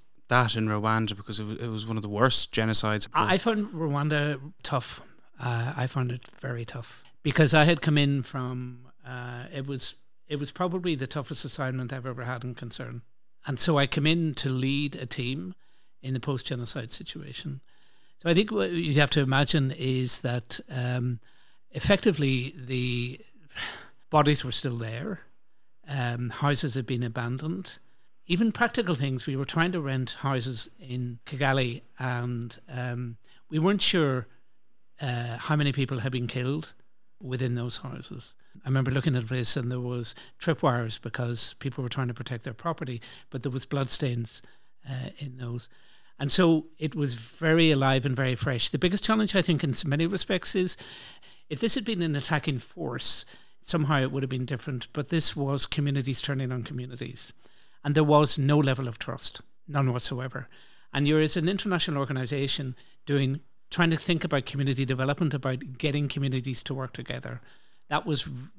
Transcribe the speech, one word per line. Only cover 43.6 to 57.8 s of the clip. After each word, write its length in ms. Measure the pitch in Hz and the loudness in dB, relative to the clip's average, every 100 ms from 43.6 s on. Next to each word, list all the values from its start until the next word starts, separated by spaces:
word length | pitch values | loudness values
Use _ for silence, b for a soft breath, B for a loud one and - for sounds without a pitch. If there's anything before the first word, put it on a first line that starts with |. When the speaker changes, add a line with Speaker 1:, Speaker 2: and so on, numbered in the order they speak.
| - | -2
Speaker 2:
bloodstains, 720 | 143 131 - 135 120 110 - b b b - 131 | -2 0 0 0 -2 -6 -10 b b b -18 -12
uh, 200 | 131 127 - | -8 -10 -10
in 180 | 139 127 | -12 -10
those. 320 | 120 120 - b b b b - | -8 -8 -10 b b b b -6
And 140 | 139 | 2
so 340 | - 170 160 - - | 6 6 6 2 -6
it 160 | 156 - | -4 -2
was 180 | 139 | -2
very 560 | 117 117 - 160 165 160 | -2 -10 0 4 8 8
alive 380 | 139 135 135 135 | 6 6 4 2
and 80 | 127 | 0
very 180 | 131 | 0
fresh. 360 | 123 147 120 - | 0 0 0 0
The 100 | 139 | 2
biggest 240 | 180 202 | 2 2
challenge, 320 | - 220 214 190 | 2 2 4 2
I 80 | |
think, 200 | 165 151 | 4 2
in 60 | 143 | 2
s-, 160 | 123 151 | 0 0
many 220 | 147 170 | 0 2
respects 480 | 196 - 185 - 190 | 0 0 0 0 0
is 220 | 185 - B B B B B B - | 0 -2 B B B B B B -10
if 120 | 143 | -2
this 160 | 226 262 | 2 2
had 100 | 214 | 0
been 160 | 190 | 0
an 140 | 165 143 | 0 0
attacking 420 | - 151 - 127 | 2 2 2 -2
force, 640 | - 175 143 131 - - B B B B | -6 -8 -6 -2 0 0 B B B B
somehow 400 | - 165 147 143 | -2 2 4 4
it 100 | 131 | 2
would 120 | 135 | 0
have 60 | 131 | -2
been 140 | 131 127 | -2 -4
different, 420 | 127 - 127 - | -4 -4 -8 -6
but 160 | 151 135 | -6 0
this 260 | 165 - 151 | 2 2 0
was 320 | 139 139 - | 0 0 0
communities 540 | - 143 139 131 127 | 0 0 0 0 -2
turning 300 | - 135 127 | -2 -2 -4
on 120 | 127 | -4
communities. 720 | 110 131 127 123 123 120 - b b b b b | -6 -8 -10 -10 -10 -10 -12 b b b b b